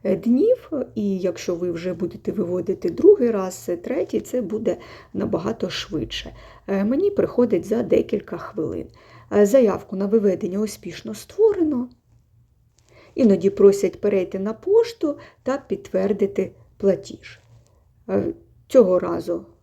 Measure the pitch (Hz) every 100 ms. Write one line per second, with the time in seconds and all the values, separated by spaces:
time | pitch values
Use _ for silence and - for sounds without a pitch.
0 | 190 196 233 254 427 508 - 294 247 220
1 | 202 190 180 - - 170 180 165 180 170
2 | 175 - - 214 175 180 190 185 175 -
3 | 359 403 240 208 185 - - 175 214 269
4 | 370 226 - 254 208 214 214 - - -
5 | - - - 165 196 226 - - - 165
6 | 110 - - - - - - 196 202 277
7 | 403 403 - - 247 175 175 220 240 -
8 | - 208 - 170 - - 151 87 - -
9 | - - - 208 202 262 220 180 - 190
10 | 196 226 202 180 196 190 214 - 175 -
11 | 220 208 - - 427 392 311 247 247 _
12 | _ _ _ _ _ _ _ _ _ -
13 | _ - 233 190 190 - 196 196 185 -
14 | 208 202 180 190 196 233 359 440 466 -
15 | 302 294 - _ - 277 - 196 - 185
16 | 196 202 196 202 190 - _ _ 196 175
17 | - - - - _ - _ _ _ _
18 | - 196 - - _ _ _ 262 190 180
19 | 180 170 - 170 - _